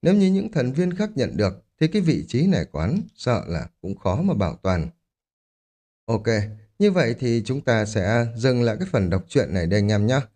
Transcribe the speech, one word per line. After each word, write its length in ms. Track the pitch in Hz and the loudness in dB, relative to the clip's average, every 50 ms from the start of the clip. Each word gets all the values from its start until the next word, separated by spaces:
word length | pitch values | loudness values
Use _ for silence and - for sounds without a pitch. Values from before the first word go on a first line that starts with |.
| - | 4
Nếu 120 | 156 190 | 4 4
như 180 | 208 196 190 190 | 4 4 4 2
những 200 | 196 202 220 - | 2 -2 -2 -2
thần 200 | 160 123 123 131 | -2 -2 -2 0
viên 220 | 147 180 180 175 | -2 -2 -2 -2
khác 160 | 185 214 214 214 | -4 -4 -4 -2
nhận 220 | 139 123 95 - | -2 -2 -2 0
được, 280 | 82 104 95 92 - _ _ _ _ | 0 0 0 -2 -4 _ _ _ _
thì 80 | 156 156 | 0 0
cái 140 | - 214 185 | 2 2 2
vị 220 | 165 139 80 - - | 2 0 0 -2 -2
trí 180 | - 123 151 | -2 0 2
này 180 | 190 190 117 80 | 2 2 0 0
của 160 | - _ 73 | -4 _ -2
hắn 200 | 85 95 135 208 226 - _ | -2 0 0 -2 -4 -6 _
sợ 300 | _ - 127 120 98 - - | _ -2 -2 0 0 -2 -4
là 200 | 85 80 65 - _ _ | -6 -6 -6 -8 _ _
cũng 180 | - 90 98 - | -10 -10 -10 -4
khó 240 | - 98 90 127 175 | -2 -2 -2 0 0
mà 120 | 196 196 | 0 0
bảo 240 | 104 98 85 82 - _ | 0 0 -2 -4 -4 _
toàn. 260 | 95 92 87 82 - - _ _ _ _ _ _ _ _ _ _ _ _ _ _ _ _ _ _ _ _ _ _ | -2 0 0 -2 -6 -8 _ _ _ _ _ _ _ _ _ _ _ _ _ _ _ _ _ _ _ _ _ _
Ok, 220 | - 117 110 110 120 117 107 104 107 - - - _ _ _ | -4 -4 -2 0 0 0 0 0 -4 -6 -14 -20 _ _ _
như 120 | 202 208 | 0 2
vậy 240 | 185 180 147 113 120 - | 2 2 0 0 -2 -2
thì 240 | - 123 117 117 107 | -2 0 0 0 0
chúng 160 | - 131 139 | -2 -4 -4
ta 240 | - - 117 110 107 | 0 0 2 2 0
sẽ 420 | 104 107 107 92 95 113 120 117 117 113 | 0 -2 -2 0 2 2 0 0 -2 -4
dừng 260 | 117 113 131 127 120 120 | -2 0 2 2 2 2
lại 140 | 117 107 151 | 0 0 -2
cái 100 | 185 190 - | -6 -2 0
phần 180 | 127 98 87 | 0 0 2
đọc 140 | 90 95 - _ | 0 -2 -2 _
truyện 260 | - 139 113 65 80 | 0 0 0 0 0
này 120 | 92 85 | -2 0
đây 140 | 82 95 107 | 2 2 2
anh 80 | 104 104 | 2 2
em 180 | 107 104 104 | 2 2 2
nhá. 140 | 107 127 135 139 - _ | 2 2 0 -2 -4 _